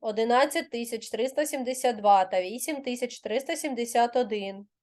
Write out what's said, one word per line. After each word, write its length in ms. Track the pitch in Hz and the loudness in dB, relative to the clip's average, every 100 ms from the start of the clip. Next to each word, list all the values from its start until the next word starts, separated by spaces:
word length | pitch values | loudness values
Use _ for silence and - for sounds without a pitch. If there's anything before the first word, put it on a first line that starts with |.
одинадцять 680 | 226 214 226 240 294 330 - | -6 -2 4 4 4 2 -4
тисяч 400 | 233 233 226 - | -8 -6 -8 -8
триста 360 | 220 254 262 302 | -2 -2 0 -2
сімдесят 500 | 277 247 254 254 214 | -2 -4 0 0 2
два 300 | 208 202 190 | 6 6 6
та 160 | 185 | 0
вісім 400 | 185 233 277 285 | -2 -6 -6 -6
тисяч 380 | 269 247 247 - | -6 -4 -6 -8
триста 360 | 214 226 269 330 | -4 -4 -2 -4
сімдесят 600 | 302 247 233 240 240 247 | -4 -4 -2 2 2 2
один 520 | 233 208 196 196 202 _ | 0 -2 -6 -10 -16 _